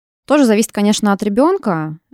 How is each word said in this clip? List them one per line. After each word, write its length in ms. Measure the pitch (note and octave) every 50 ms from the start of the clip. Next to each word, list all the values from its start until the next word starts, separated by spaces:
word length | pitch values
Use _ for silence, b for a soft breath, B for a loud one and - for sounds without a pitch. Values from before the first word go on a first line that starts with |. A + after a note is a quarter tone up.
| _ _ _ _ _ -
тоже 180 | C4 D4+ C#4
зависит, 260 | A3+ G#3+ G#3 A3 -
конечно, 420 | - G#3+ G3+ G#3 G#3+ - A3 G#3 G3
от 100 | F#3+ -
ребенка 720 | G#3+ G3+ A3+ C#4+ F4 G4 G4 - A3 F3 D#3+ D#3 D#3 D#3 E3 _ _